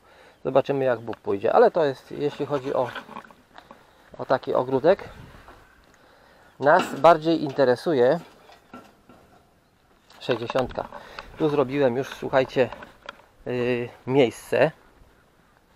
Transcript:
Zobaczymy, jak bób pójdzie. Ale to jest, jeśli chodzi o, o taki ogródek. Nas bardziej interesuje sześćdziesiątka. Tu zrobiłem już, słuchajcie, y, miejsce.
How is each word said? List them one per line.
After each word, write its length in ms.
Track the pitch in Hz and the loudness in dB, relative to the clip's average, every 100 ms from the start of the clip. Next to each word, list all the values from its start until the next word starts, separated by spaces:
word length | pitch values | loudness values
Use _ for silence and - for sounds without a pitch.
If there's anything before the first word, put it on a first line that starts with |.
| _ - - _ | _ -20 -20 _
Zobaczymy, 400 | - 135 - 139 | -2 0 0 0
jak 160 | 131 113 | 0 -2
bób 160 | 117 104 | -6 -10
pójdzie. 360 | - 101 110 | -6 -2 0
Ale 180 | - 233 | 2 2
to 140 | 185 | 2
jest, 260 | 147 131 - | -2 -4 -12
jeśli 360 | - 143 - 139 | -8 -6 -6 -6
chodzi 280 | 143 131 | -6 -4
o, 160 | 135 120 - - - - - _ - - - _ _ _ - | -4 -4 -8 -16 -18 -20 -20 _ -20 -20 -20 _ _ _ -10
o 60 | |
taki 300 | 127 131 - | -2 -2 0
ogródek. 540 | - 127 131 147 196 - - - - - - _ _ _ _ _ _ _ _ _ - | -2 0 2 2 2 -2 -20 -20 -20 -20 -20 _ _ _ _ _ _ _ _ _ -2
Nas 340 | 131 160 - 139 | 2 4 2 4
bardziej 420 | 151 165 156 165 | 6 6 4 -2
interesuje 800 | 143 135 131 123 - 143 120 170 - - - - _ - - _ _ - _ _ _ _ _ _ _ _ _ - | -2 2 2 2 0 2 4 2 -4 -20 -20 -20 _ -20 -20 _ _ -20 _ _ _ _ _ _ _ _ _ -10
sześćdziesiątka. 680 | - 120 117 131 123 - - - - - - - | -4 -4 -4 -4 -4 -6 -12 -14 -18 -20 -16 -4
Tu 100 | 156 | 0
zrobiłem 480 | 147 127 143 135 120 | 0 0 2 0 0
już, 180 | 131 | -6
słuchajcie, 540 | - 127 139 135 - 117 - - - - - _ _ - | -8 -2 0 0 0 -2 -4 -20 -20 -20 -20 _ _ -8
y, 420 | 123 120 123 120 - - | -4 -2 -2 -6 -10 -2
miejsce. 640 | 135 120 - - 117 147 - _ _ _ _ _ _ _ _ _ | 2 2 0 -4 2 2 0 _ _ _ _ _ _ _ _ _